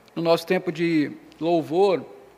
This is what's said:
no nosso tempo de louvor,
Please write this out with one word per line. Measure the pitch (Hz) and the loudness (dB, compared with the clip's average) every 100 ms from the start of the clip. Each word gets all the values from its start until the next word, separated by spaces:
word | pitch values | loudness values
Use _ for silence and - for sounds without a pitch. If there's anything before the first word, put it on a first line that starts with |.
| _ | _
no | - | -4
nosso | 165 165 - | 2 2 2
tempo | 185 180 | -2 -2
de | 160 170 160 143 - - - | -4 0 0 0 -4 -18 -6
louvor, | 160 170 135 170 196 160 120 - - | -2 0 0 2 2 2 -4 -18 -20